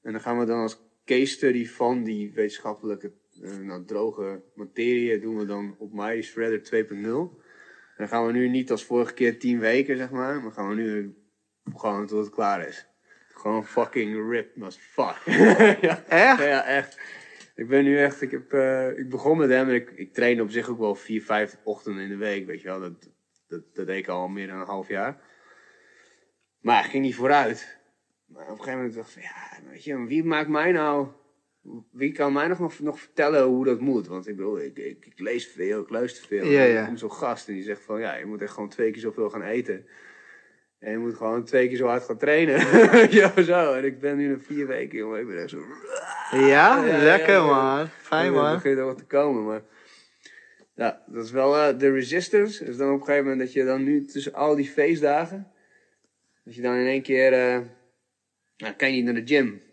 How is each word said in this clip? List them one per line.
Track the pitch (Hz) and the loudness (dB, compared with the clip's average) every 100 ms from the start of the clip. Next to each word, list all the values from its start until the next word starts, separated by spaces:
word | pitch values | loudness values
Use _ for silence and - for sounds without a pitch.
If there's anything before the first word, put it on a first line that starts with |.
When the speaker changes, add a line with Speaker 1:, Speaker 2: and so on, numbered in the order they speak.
Speaker 1:
En | 110 | -10
dan | 110 | -10
gaan | 120 120 | -6 -4
we | 117 | -2
dan | 117 | -2
als | 110 - _ _ - | -4 -8 _ _ -2
case | 127 135 | 0 0
study | - 139 123 117 | 0 0 0 -4
van | - 120 127 | -2 -2 -2
die | 113 107 104 | -4 -6 -8
wetenschappelijke, | 110 107 - 110 104 110 98 98 _ _ _ | -4 -4 -4 -10 -10 -8 -8 -10 _ _ _
eh, | 92 98 | -16 -14
nou, | 98 90 90 | -12 -14 -8
droge | 104 110 104 98 98 _ - | -4 -4 -4 -10 -10 _ -18
materie | 101 - 120 123 120 107 | -14 -4 -2 0 0 -2
doen | 110 110 | -4 -8
we | 101 | -6
dan | 101 104 98 | -8 -10 -12
op | 107 | -16
My | 104 104 117 | -10 -8 -8
Shredder | 110 - 113 110 | -8 -6 -4 -4
twee | - 113 107 | -2 -4 -4
punt | 101 | -6
nul. | 107 123 175 - _ - - - _ | -6 -6 -6 -12 _ -20 -20 -20 _
En | _ | _
dan | 107 | -6
gaan | 117 117 | -2 0
we | |
nu | 120 123 | 0 0
niet | 127 127 | 0 -2
als | 110 - | -4 -2
vorige | 120 117 | -2 -2
keer | - 123 117 | 0 0 0
tien | 127 120 | -2 0
weken, | 110 123 139 131 | 2 2 0 -2
zeg | 127 | -4
maar, | 131 131 143 | -6 -6 -6
maar | 113 | -8
gaan | 107 98 | -10 -6
we | 107 | -4
nu | 113 104 101 92 _ _ _ _ - - | -4 -6 -8 -14 _ _ _ _ -16 -8
gewoon | 110 101 104 | -6 -4 -4
tot | 107 104 | -6 -6
het | |
klaar | - 104 98 80 | -2 -2 -2 -6
is. | - - _ _ _ _ | -14 -20 _ _ _ _
Gewoon | - 107 110 104 | -12 -6 -4 -4
fucking | - 117 127 107 107 110 | -4 -2 -2 -4 -6 -4
ripped | 117 107 - | -4 -6 -14
as | 95 - | -16 -16
fuck. | - - 113 - - | -14 -4 -4 -4 -2
<laughs> | - 220 180 214 190 | 8 8 10 8 8
Ja. | 170 165 - | 2 0 2
Speaker 2:
Echt? | 165 226 254 | 6 6 6
Speaker 1:
Ja, | 143 135 127 | 4 0 0
echt. | 139 131 - - - - - - - | -2 -2 -12 -18 -18 -20 -20 -20 -12
Ik | 117 | 2
ben | 139 | 4
nu | 139 143 | 6 4
echt, | 143 139 | 2 0
ik | 131 | -6
heb, | 131 127 | -8 -2
eh, | 139 131 131 131 - | 0 0 0 -4 -6
ik | 131 | -8
begon | 127 143 165 | -4 2 4
met | 143 | 4
hem | 127 131 | 4 4
en | 123 | 0
ik, | 120 - | -2 -16
ik | 95 | -10
train | - 120 120 | 0 2 2
op | 107 | -2
zich | 113 117 | -4 -6
ook | 117 | -4
wel | 107 98 | -4 -4
vier, | - 110 | -6 -8
vijf | - 107 107 - | -2 -2 -2 -8
ochtenden | - 104 - 98 | -10 -8 -8 -10
in | 95 | -10
de | 101 | -8
week, | 107 101 92 | -6 -6 -8
weet | 87 | -14
je | 92 | -12
wel. | 95 | -10
Dat, | 90 85 _ _ _ _ _ | -12 -16 _ _ _ _ _
dat, | 85 - - | -18 -16 -12
dat | 92 | -8
deed | 95 | -8
ik | 92 | -6
al | 90 92 | -8 -8
meer | 101 95 | -10 -12
dan | 95 | -12
een | 90 | -10
half | 98 92 | -10 -8
jaar. | 98 113 143 _ _ _ _ _ _ _ _ _ _ _ _ _ _ | -8 -8 -10 _ _ _ _ _ _ _ _ _ _ _ _ _ _
Maar | 113 117 | 0 2
het | - | 2
ging | 135 | -2
niet | 135 110 | -4 -2
vooruit. | 127 143 123 113 - - _ _ _ _ _ | 2 4 2 -4 -14 -20 _ _ _ _ _
Maar | - | -20
op | - | -18
een | 107 | -14
gegeven | - 131 | -10 -6
moment | 127 113 | -6 -8
dacht | 110 | -16
ik | |
van, | - - - - - | -20 -20 -18 -20 -20
"Ja, | 151 | -20
weet | - | -16
je, | - 135 120 | -10 -8 -2
wie | 151 | -2
maakt | 165 151 151 | 0 0 0
mij | 151 165 | 0 2
nou... | 175 151 143 139 - _ _ _ _ 98 117 - | 2 2 0 -2 -8 _ _ _ _ -20 -20 -20
Wie | 123 143 | -6 -6
kan | 151 143 | -2 0
mij | 139 160 | 0 -2
nog, | 180 | -2
nog, | 170 - | -6 -6
nog | 147 147 | -8 -8
vertellen | - - 147 156 | -12 -2 2 4
hoe | 131 127 135 | 4 2 0
dat | 117 | 0
moet?" | 135 123 87 | 0 -2 -4
Want | 92 95 | -12 -12
ik | 98 | -8
bedoel, | 95 101 | -6 -6
ik, | 71 - | -8 -10
ik, | - - _ | -14 -14 _
ik | _ | _
lees | 98 120 - | -6 -6 -8
veel, | - 92 107 | -8 -4 -4
ik | 98 | -6
luister | 113 123 - - | -6 -6 -8 -6
veel. | 104 98 | -4 2
Speaker 2:
Ja, | 139 | 6
Speaker 1:
En | 127 | 6
Speaker 2:
ja. | 113 | 4
Speaker 1:
er | 110 | -2
komt | 117 | -8
zo'n | 110 | -10
gast | - 131 113 - | -6 -6 -6 -10
en | |
die | 98 | -12
zegt | 101 101 | -10 -12
van, | - 107 | -10 -8
"Ja, | 110 64 | -8 -10
je | 85 | -10
moet | 107 | -10
echt | 101 | -12
gewoon | - 104 | -10 -12
twee | - 113 | -2 -4
keer | 104 | -2
zoveel | 113 104 107 | -8 -6 -6
gaan | 110 | -6
eten. | 95 117 117 92 - - - - - - _ _ _ _ | -6 -6 -6 -10 -12 -20 -20 -20 -20 -20 _ _ _ _
En | 107 | -10
je | 110 | -8
moet | 117 110 | -8 -6
gewoon | 113 117 | -4 -4
twee | 117 135 127 | 0 2 2
keer | 123 | 0
zo | 127 | 0
hard | 120 | -2
gaan | - 113 | -4 -4
trainen." | 147 151 160 135 - - 226 | 2 2 4 2 6 8 10
<laughs> | 240 220 208 | 10 8 8
Ja, | 190 190 | 6 4
zo. | 170 175 156 | 4 4 2
En | 131 | 0
ik | 135 127 | -2 -4
ben | 143 143 | -4 -2
nu | 143 | -2
nog | 135 | -4
vier | - 147 139 | -6 -8 -6
weken, | 127 127 - | -6 -8 -8
jongen. | 107 107 | -8 -8
Ik | 117 | -8
ben | 87 | -10
echt | 85 | -10
zo, | 82 80 - - - - - - | -12 -16 -18 -14 -12 -12 -12 -4
Speaker 2:
Ja? | 131 135 143 180 269 247 | 4 8 8 8 6 4
Speaker 1:
Ja, | 151 | 4
Speaker 2:
Lekker, | 147 185 160 | 6 6 6
Speaker 1:
ja, | 196 156 | 6 6
ja. | |
Speaker 2:
man. | 135 135 139 160 | 4 4 0 -4
Fijn, | - - 156 165 | -10 -4 0 2
Speaker 1:
Ja, | |
Speaker 2:
man. | 139 147 | 2 2
Speaker 1:
het | 165 | 0
begint | 143 135 | 0 -2
er | 131 | -2
wat | 131 | -8
te | - | -2
komen, | 139 147 123 107 | 0 0 0 -4
maar... | 107 107 _ _ - _ _ - - - _ _ - | -8 -12 _ _ -20 _ _ -20 -20 -20 _ _ -6
Ja, | 117 - - | -6 -6 -12
dat | 117 113 | -12 -6
is | |
wel, | 127 135 147 | 0 2 4
eh, | 147 127 | 4 4
de | 139 | 4
resistance. | 135 123 165 175 214 208 208 - | 2 0 -4 2 2 2 -2 -12
Is | 123 | -4
dan | 139 | 0
op | 139 | 0
een | 139 | 2
gegeven | 143 | 0
moment | 139 131 | 2 -2
dat | 127 | -2
je | 135 127 | 0 0
dan | 131 | 0
nu | 135 147 139 | 2 0 0
tussen | 139 139 | -8 -8
al | - 147 147 | -2 0 2
die | 139 | 0
feestdagen, | - 147 165 147 147 165 196 196 _ _ _ _ _ _ _ _ _ | 0 2 2 2 0 -2 -10 -14 _ _ _ _ _ _ _ _ _
dat | - 120 | -20 -6
je | |
dan | 123 123 | -2 0
in | 127 | 0
één | 135 | -2
keer, | 135 131 131 | 0 4 6
eh, | 131 123 123 120 - _ _ _ _ _ _ _ _ | 6 4 0 -4 -16 _ _ _ _ _ _ _ _
nou, | 110 101 | -14 -4
kan | 135 | -2
je | 131 | 0
niet | 120 | -2
naar | 117 117 | -4 0
de | 147 | 2
gym. | 123 101 _ | 2 -4 _